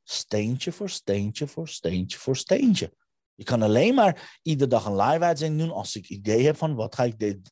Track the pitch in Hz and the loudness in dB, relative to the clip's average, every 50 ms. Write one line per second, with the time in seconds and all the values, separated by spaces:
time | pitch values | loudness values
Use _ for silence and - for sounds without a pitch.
0 | _ - - - - - - 107 107 113 123 131 - 180 170 - 208 185 - - | _ -10 -10 -10 -6 -4 -2 -2 0 -2 -2 -4 -4 -8 -8 -8 -8 -8 -8 -8
1 | - - 98 101 101 107 110 - 151 143 - - 165 156 - - - 85 92 90 | -4 -2 -2 -2 -2 -4 -4 -6 -8 -8 -8 -10 -12 -10 -12 -6 -4 -2 -2 -2
2 | 92 - - - - 131 135 - - - 190 269 277 240 190 - - - - _ | -4 -4 -8 -8 -4 -4 -4 -4 0 0 0 2 4 4 2 2 0 -6 -10 _
3 | _ _ _ _ _ _ _ - - - 127 117 110 107 107 123 165 226 269 269 | _ _ _ _ _ _ _ -16 -6 -2 0 2 4 4 4 6 4 4 4 4
4 | 214 190 156 - - - - _ _ 165 156 135 139 123 120 113 104 110 98 98 | 4 4 2 0 -6 -18 -20 _ _ -2 0 0 2 2 2 2 2 0 0 2
5 | 101 123 151 165 170 175 165 139 156 156 151 156 160 165 156 98 104 - - 107 | 2 2 2 2 2 2 0 0 -2 -2 -2 -2 -2 -2 -4 -6 -8 -8 -10 -10
6 | 90 - - 101 101 104 107 117 131 151 156 - 165 160 147 113 107 113 - - | -12 -12 -14 -8 -2 2 4 4 6 4 4 2 -2 -2 -2 -2 -4 -4 -2 -2
7 | 123 120 113 110 110 104 98 95 92 - | -2 -2 0 -2 -4 -4 -4 -6 -12 -10